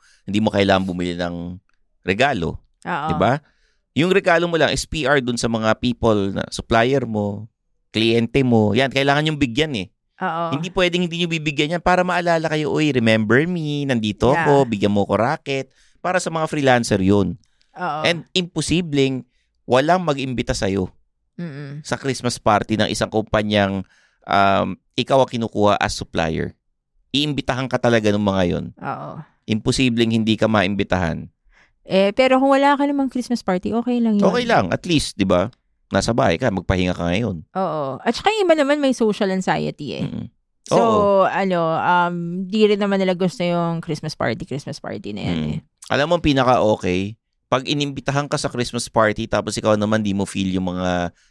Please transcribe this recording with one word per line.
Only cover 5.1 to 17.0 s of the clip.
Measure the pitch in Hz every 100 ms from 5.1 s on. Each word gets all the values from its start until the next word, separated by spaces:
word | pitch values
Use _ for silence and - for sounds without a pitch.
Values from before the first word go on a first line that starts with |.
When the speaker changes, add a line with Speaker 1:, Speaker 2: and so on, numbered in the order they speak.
| 143
Speaker 1:
dun | 123 117
sa | 117
mga | 113 110 110
people | 123 120 117 104 98
na | 95 -
supplier | - - 113 120 139
mo, | 117 107 101 101 110 _ _ _ _
kliyente | 110 113 117 113 139
mo. | 127 113 107
Yan, | 104 135
kailangan | 135 139 143 156
yung | 151
bigyan | 139 113 156 117
eh. | 90 _ _ _
Speaker 2:
Oo. | 185 165 170
Speaker 1:
Hindi | 147 175
pwedeng | 190 180 175 175
hindi | 170
nyo | 170
bibigyan | 165 151 143 151 175
yan |
para | 180 180
maalala | 180 175 175 165 160
kayo, | 156 151
"Uy, | 135 151
remember | 127 113 110 107 120
me, | 165 175 151 147 139
nandito | 120 107 98 117
Speaker 2:
Yeah. | 160
Speaker 1:
ako, | 151 139 127
bigyan | 104 101
mo | 101
ko | 98 101
racket." | 120 160 - 135 135 _ _ _
Para | 175 185
sa | 175
mga | 165 156
freelancer | 151 135 123 117
yun. | 101